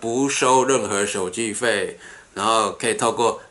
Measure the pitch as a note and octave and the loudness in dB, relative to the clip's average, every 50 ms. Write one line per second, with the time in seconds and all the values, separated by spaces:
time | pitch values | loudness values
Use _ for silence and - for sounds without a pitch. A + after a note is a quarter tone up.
0 | - A#2 A#2+ C3 C#3 C#3 C#3 - C3+ B2+ C3 C3 B2+ C3 C3+ A2+ G#2+ G2 G#2 G2 | -6 -4 -2 0 0 0 0 2 4 4 6 6 4 4 2 0 0 -2 -2 -2
1 | G2+ G2+ - G#2 F#2 F2+ F2+ A2 A#2 A2 G2+ - A#2+ A#2 G#2+ G2+ F#2 F2+ - - | -2 -2 -2 -4 -6 -4 -4 -4 -4 -4 -4 -2 0 0 0 0 -2 -4 -8 -12
2 | - - - - - - - F#2+ G2+ A2 A2+ A2+ G#2+ G2 - - - A#2 G#2+ G#2+ | -18 -20 -20 -20 -20 -14 -8 -2 0 2 2 2 2 0 -2 -2 -2 -2 -2 0
3 | B2+ A2+ G#2+ G#2+ A#2 A2 - - - - | 0 0 0 2 0 0 0 -2 -8 -14